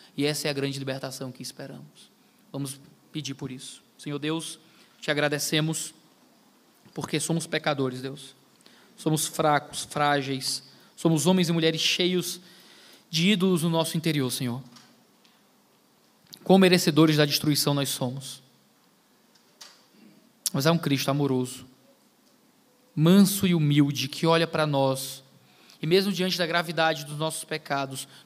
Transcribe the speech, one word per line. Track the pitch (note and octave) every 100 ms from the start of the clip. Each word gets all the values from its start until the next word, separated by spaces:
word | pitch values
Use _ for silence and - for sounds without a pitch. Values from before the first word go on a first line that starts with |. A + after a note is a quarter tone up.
| - -
E |
essa | C#3+ D3 D#3
é |
a |
grande | C#3 C#3 C#3
libertação | C3+ C3+ C3+ C3 C3
que | B2
esperamos. | B2 - C3+ - D3 - - _ _ _ _
Vamos | C3+ C#3 - - - _
pedir | D#3 C3+
por | C3+ C#3
isso. | B2+ - - _ -
Senhor | - C#3+
Deus, | D3+ E3 D#3+ - _ _ _ _
te | -
agradecemos, | D3 D3 D3 - D#3 D#3 D#3 - - _ _ _ _ _ _ _ _ -
porque | - C#3+ D#3
somos | - E3 -
pecadores, | D#3 D#3 C#3 C3 B2+
Deus. | C3 D3 - - _ _ _ - - -
Somos | D#3+ D#3 -
fracos, | - D#3 D3 - -
frágeis. | - D3+ D3 C#3+ C3+ C3+ - - - - -
Somos | - E3+ D#3+ D3
homens | F#3 E3
e |
mulheres | E3+ D#3+ D#3+
cheios | - - F3+ F3+ E3+ - - - - - - - _
de | D#3+ F3+
ídolos | G#3+ F#3+ F3+
no | E3+
nosso | E3 D#3+ E3
interior, | E3 D3+ B2+
Senhor. | - B2+ A#2+ - - - _ _ _ _ _ _ _ _ _ _ _ _ _ _ -
Como | - F#3+
merecedores | F#3 F3+ F3 D3 D#3+ D3+
da |
destruição | D3 C#3 D3+ C#3 -
nós | C#3+ C3+
somos. | - B2+ C3+ - - _ _ _ _ _ _ _ _ _ _ _ _ - - _ _ - - _ _ -
Mas | C3+
há | C#3+
um | E3
Cristo | E3 C3+ C#3
amoroso, | C#3+ C#3+ B2+ B2+ - - - _ _ _ _ _ _ _ _ _ _ _
manso | - D#3+ F#3+ G3 - F#3+
e |
humilde, | F3 D3 D3 C#3+ C3 C3
que | - E3
olha | E3 D#3+
pra | E3
nós | D3+ C#3 C3+ C3+ - - - _ _ _ - -
e | D#3
mesmo | F#3 G3
diante | F3 F#3 F3
da | E3+
gravidade | E3+ E3 D#3+ D#3+ D#3
dos | D3 D3
nossos | D#3 D#3
pecados, | - D#3 - C#3 C3+ C3+ - -